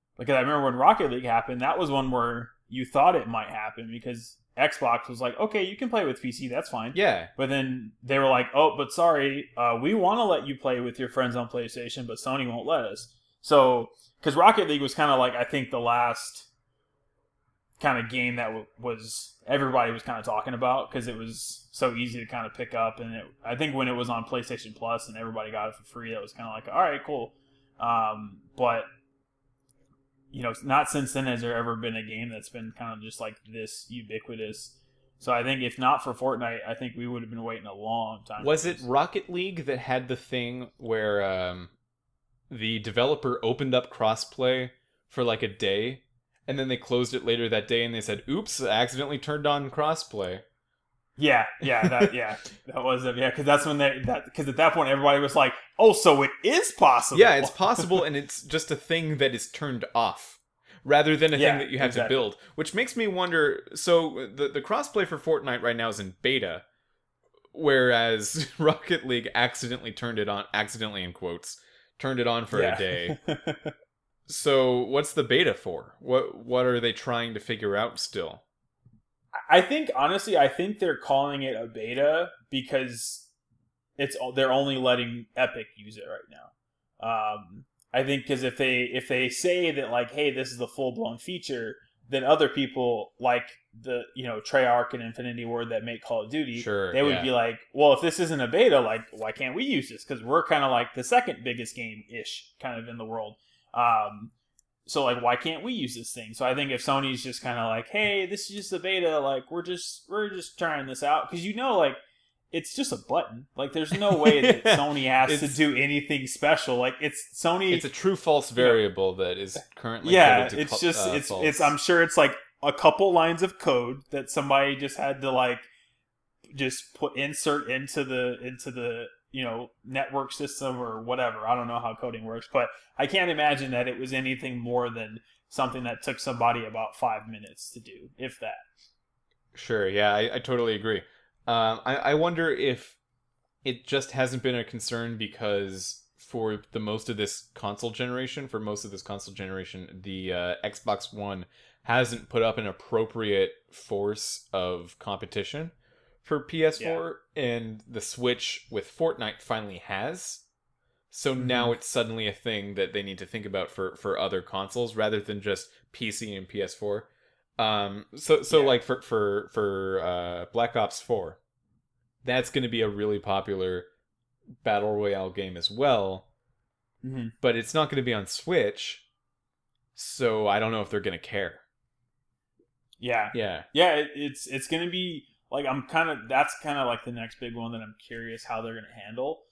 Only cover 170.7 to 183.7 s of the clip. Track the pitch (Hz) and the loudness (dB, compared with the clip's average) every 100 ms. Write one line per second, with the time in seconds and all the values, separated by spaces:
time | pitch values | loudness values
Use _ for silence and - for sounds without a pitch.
170.7 | 117 101 - - 113 85 - _ _ _ | 0 -2 -4 -4 -4 -4 -12 _ _ _
171.7 | _ _ _ _ _ - 123 123 139 123 | _ _ _ _ _ -2 -2 0 -2 -2
172.7 | 113 110 101 104 104 104 98 95 95 92 | 0 -2 0 -2 -2 -2 -2 -2 -4 -2
173.7 | 90 - _ _ _ _ _ _ 123 - | -4 -8 _ _ _ _ _ _ -8 -2
174.7 | 104 104 104 104 98 95 95 95 87 - | 0 0 0 0 0 -4 -6 -8 -4 -6
175.7 | 104 143 120 98 95 - _ _ _ _ | 0 2 4 2 -6 -12 _ _ _ _
176.7 | _ _ _ 127 131 113 - 127 117 113 | _ _ _ -12 -8 -10 -2 2 2 0
177.7 | 156 147 139 123 110 95 - - 175 104 | 0 0 0 0 -2 -2 -8 0 2 2
178.7 | - - - _ _ _ _ _ _ _ | -2 -10 -12 _ _ _ _ _ _ _
179.7 | _ _ - - - 123 110 104 101 110 | _ _ -14 -12 -2 0 2 2 2 2
180.7 | 110 98 104 98 85 - 101 95 - _ | -2 -2 -4 -4 -6 -6 -4 -4 -8 _
181.7 | _ _ _ _ _ _ _ _ _ _ | _ _ _ _ _ _ _ _ _ _
182.7 | _ _ - 123 117 104 120 104 82 - | _ _ -12 -2 0 0 -2 -4 -4 -4